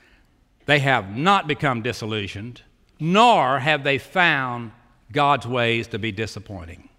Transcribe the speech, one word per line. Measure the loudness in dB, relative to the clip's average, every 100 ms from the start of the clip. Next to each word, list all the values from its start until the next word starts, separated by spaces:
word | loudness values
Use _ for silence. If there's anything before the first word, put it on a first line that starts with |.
| _ _ _ _ _ _ 0
they | 2
have | 4 0 -2 -2
not | 2 2 0
become | -2 -2 -2
disillusioned, | -4 -6 -6 -6 -6 -10 -14 -16 _ _ _ _
nor | 0 6 6 6 2 0
have | 0 0
they | 0 -2
found | -2 2 2 2 -2 -6 -10 -14 _ _ _
God's | 0 2 2 0
ways | 0 0 0 -2
to | -6
be | -6
disappointing. | -6 -8 -8 -14 -14 -14 -18 -20